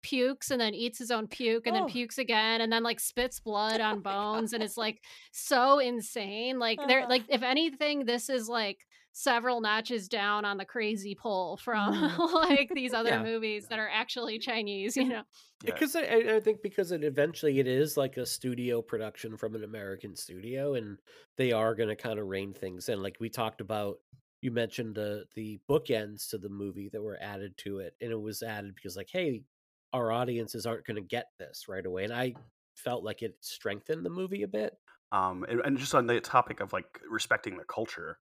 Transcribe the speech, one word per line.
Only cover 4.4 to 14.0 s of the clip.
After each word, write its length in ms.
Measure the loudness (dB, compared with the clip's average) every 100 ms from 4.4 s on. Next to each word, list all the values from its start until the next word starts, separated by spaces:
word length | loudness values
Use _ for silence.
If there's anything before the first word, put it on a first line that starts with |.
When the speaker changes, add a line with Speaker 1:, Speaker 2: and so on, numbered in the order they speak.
| -2
Speaker 1:
and 80 | -2
Speaker 2:
God. 20 |
Speaker 1:
is, 140 | -2 -2
like, 260 | -2 -4 -14 -20 -16
so 480 | -10 2 6 8 8
insane. 800 | 6 0 -4 -6 -6 -4 -2 0
Like, 240 | 0 0 6
there, 180 | 6 6
Speaker 2:
Uh. 40 |
Speaker 1:
like, 160 | 2 4
if 120 | 0
anything, 640 | 4 2 2 0 0 0 0
this 240 | -2 0
is, 180 | -2 0
like, 360 | -2 -2 -4 _ _ _
several 480 | -2 2 4 4 2
notches 460 | 2 2 0 -4 -2
down 360 | -2 2 2 0
on 120 | -2
the 80 | -4
crazy 500 | -2 -2 -2 -6 -6
pole 420 | -2 -2 -2 -4
from, 360 | -2 2 2
Speaker 2:
Mm-hmm. 240 | 4 2 2
Speaker 1:
<laughs> 160 | 4 6
like, 340 | 8 6 6
these 200 | 0 0
other 180 | 0 2
Speaker 3:
Yeah. 60 | 2
Speaker 1:
movies 500 | 2 -2 -2 -4 -4
that 100 | -4
Speaker 4:
Yeah. 0 |
Speaker 1:
are 100 | 0
actually 500 | 0